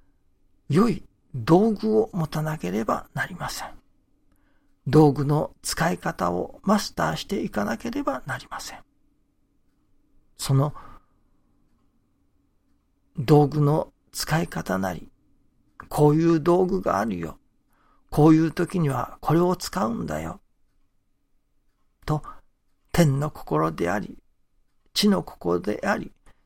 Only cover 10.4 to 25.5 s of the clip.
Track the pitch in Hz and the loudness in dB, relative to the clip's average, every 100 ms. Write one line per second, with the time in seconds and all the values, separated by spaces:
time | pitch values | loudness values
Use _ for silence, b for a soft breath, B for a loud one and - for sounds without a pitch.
10.4 | - 135 147 B B B _ _ _ _ | 0 0 0 B B B _ _ _ _
11.4 | _ _ _ _ _ _ _ _ _ _ | _ _ _ _ _ _ _ _ _ _
12.4 | _ _ _ _ _ _ _ - 123 147 | _ _ _ _ _ _ _ -8 4 6
13.4 | 143 151 147 156 - _ _ - - 160 | 6 2 2 2 -2 _ _ -10 -2 -2
14.4 | 170 170 - 95 95 82 - _ _ _ | -2 -8 -4 -4 -4 -6 -14 _ _ _
15.4 | _ _ _ _ - - 147 151 165 165 | _ _ _ _ -10 2 4 6 4 2
16.4 | 151 180 185 95 - - 113 90 82 - | 4 2 2 0 -2 -2 -2 -4 -8 -12
17.4 | _ _ _ _ _ _ _ - 156 160 | _ _ _ _ _ _ _ 4 6 6
18.4 | 160 156 170 185 151 127 - - - 156 | 4 -2 -4 -2 -2 -2 -8 -6 0 2
19.4 | 180 180 - 185 220 233 - 151 160 - | 2 0 -4 -4 -4 -4 -6 -6 -8 -12
20.4 | _ _ _ _ _ _ _ _ _ _ | _ _ _ _ _ _ _ _ _ _
21.4 | _ _ _ _ _ _ - 151 B B | _ _ _ _ _ _ -6 -6 B B
22.4 | _ _ _ _ _ - 160 135 147 - | _ _ _ _ _ 2 4 2 -4 -8
23.4 | - 156 160 160 170 202 - - _ _ | -4 -2 0 -2 -2 -2 -6 -14 _ _
24.4 | _ _ _ _ _ - 208 185 - - | _ _ _ _ _ 0 2 2 -2 -8
25.4 | 175 | -2